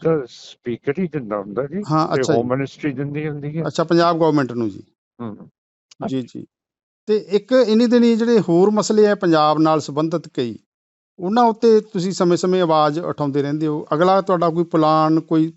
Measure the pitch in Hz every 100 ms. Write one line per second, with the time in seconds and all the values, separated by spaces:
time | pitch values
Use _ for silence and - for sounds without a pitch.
0 | 165 160 123 - - - 123 113 - 143
1 | 185 156 113 104 98 101 139 - 104 156
2 | 160 151 127 135 120 127 135 - 151 131
3 | 143 147 156 147 143 151 156 143 165 170
4 | 170 170 160 151 127 120 113 98 - _
5 | _ _ 120 101 95 _ _ _ _ _
6 | 139 131 120 120 - _ _ _ _ _
7 | - 208 165 202 196 254 220 220 240 240
8 | 233 226 233 233 175 170 196 214 196 214
9 | 208 202 185 160 151 151 160 156 - 143
10 | 160 165 - - 120 104 _ _ _ _
11 | _ _ 175 226 233 226 233 220 214 196
12 | 180 175 180 170 185 185 175 160 151 151
13 | 165 - 147 139 139 151 156 151 - 151
14 | 180 190 190 180 170 165 170 170 156 156
15 | 156 160 160 160 160